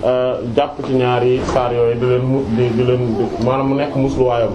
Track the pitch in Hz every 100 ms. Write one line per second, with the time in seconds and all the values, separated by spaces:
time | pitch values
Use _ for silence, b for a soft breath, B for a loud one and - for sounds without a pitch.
0 | - 127 127 123 120 117 143 - 135 131
1 | 123 123 123 127 135 135 123 120 117 120
2 | 127 127 131 135 135 113 123 113 123 123
3 | 120 113 110 - 113 135 135 139 143 135
4 | 135 135 127 120 113